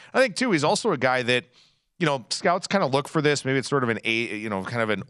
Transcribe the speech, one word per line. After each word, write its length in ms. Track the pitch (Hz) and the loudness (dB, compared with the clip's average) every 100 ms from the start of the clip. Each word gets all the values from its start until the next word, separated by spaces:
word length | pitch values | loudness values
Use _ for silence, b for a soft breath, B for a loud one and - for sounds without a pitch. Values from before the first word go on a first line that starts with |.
| B | B
I 80 | - | 0
think, 140 | 262 | 0
too, 160 | 180 254 | 2 0
he's 140 | 170 | 2
also 260 | 147 202 233 | 2 0 0
a 80 | 151 | 0
guy 240 | 131 127 | 2 2
that, 220 | 120 123 - b b b _ _ | 2 0 -2 b b b _ _
you 60 | 170 | -2
know, 200 | 139 107 | -2 -4
scouts 360 | - - 180 - | -2 0 0 0
kinda 200 | 202 160 | 0 2
look 200 | 135 143 | 0 0
for 160 | 165 | 0
this. 220 | 147 143 | 2 0
Maybe 140 | 131 135 | 0 -2
it's 100 | 120 | 0
sort 160 | 143 | 0
of 40 | 123 | 0
an 120 | 110 | -2
a, 320 | 117 113 117 107 | -2 -2 -2 -6
you 120 | 107 | -4
know, 160 | 98 | -4
kind 180 | 92 120 | -4 -4
of 80 | 113 | -2
an 140 | 101 | -2